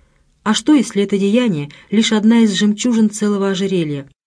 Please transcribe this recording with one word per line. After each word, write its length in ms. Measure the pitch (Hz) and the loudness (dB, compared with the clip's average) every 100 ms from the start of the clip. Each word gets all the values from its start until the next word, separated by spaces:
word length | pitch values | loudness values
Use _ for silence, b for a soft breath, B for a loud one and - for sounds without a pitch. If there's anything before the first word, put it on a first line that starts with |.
| _ _ _ _ | _ _ _ _
А 100 | - | -4
что, 200 | 214 - | -2 0
если 300 | 302 220 196 | 0 0 -4
это 140 | 202 202 | -2 0
деяние 520 | 196 220 247 156 143 B B | 0 0 0 -2 -6 B B
лишь 220 | 208 226 | -2 0
одна 260 | 214 208 233 | 2 4 4
из 140 | 226 | 4
жемчужин 560 | 190 208 208 254 226 214 | 2 0 0 0 2 0
целого 400 | 208 208 202 196 | 0 -4 -2 -2
ожерелья? 600 | 185 196 185 156 143 139 _ | -2 -2 -2 -2 -6 -10 _